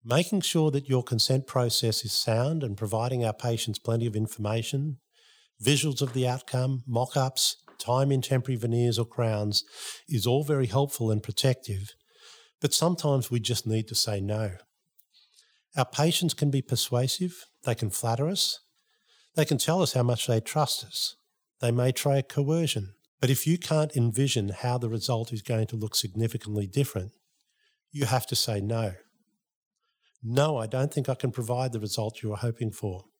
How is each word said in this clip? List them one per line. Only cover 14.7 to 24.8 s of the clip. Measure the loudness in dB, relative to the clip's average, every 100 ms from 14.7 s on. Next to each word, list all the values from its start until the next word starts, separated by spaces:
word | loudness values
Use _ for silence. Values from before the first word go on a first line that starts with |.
| _ _ _ _ _ _ _ _ _ _ -2
Our | -2
patients | 2 2 2 0
can | 2 2
be | 2
persuasive, | 0 -2 0 0 0 -2 -4 -6 -20 _
they | -4
can | -2 -2
flatter | -2 -2 0 -2
us, | 0 -2 -4 _ _ _ _ _ _ _
they | 0
can | 2 2
tell | 2 2
us | 2
how | 2
much | 2 0 2
they | 0
trust | 2 0 0 -2
us, | -6 -6 -6 -8 _ _ _ _
they | 0
may | 2 2
try | 2 2 0
coercion, | 0 -2 0 0 0 -2 -6 _ _ _
but | 2
if | 2 2
you | 0
can't | 2 0 2 2
envision | 2 2 0 0 -2
how | -4 -2
the | -2